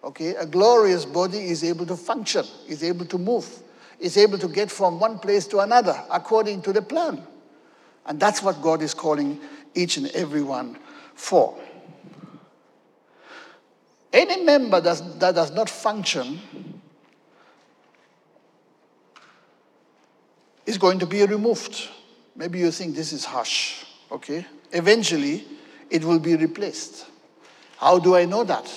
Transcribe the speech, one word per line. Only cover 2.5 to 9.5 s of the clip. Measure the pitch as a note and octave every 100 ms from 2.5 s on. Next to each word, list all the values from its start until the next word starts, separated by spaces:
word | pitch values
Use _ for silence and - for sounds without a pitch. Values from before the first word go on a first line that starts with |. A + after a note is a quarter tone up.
| - -
is | D3+
able | E3 F3 F3
to | F#3
move, | F3+ A#3+ - - - - - -
is | F3 F#3+
able | G#3+ G3
to | E3+
get | D#3+ G#3
from | - F#3+ E3+
one | A3 A3
place | G3 G3+ -
to | G3+
another | G3+ A#3+ G#3 D3 -
according | E3+ - A3 G#3+ G3+
to | F#3+
the | G3
plan. | G3 D#4 E4+ G3+ - - _ _ _ _ _ _ -
And | D3+
that's | G3+ G#3
what | G3 E3
God | D3+ D#3+
is | D3+
calling | - E3 D3+ C#3+ D3 -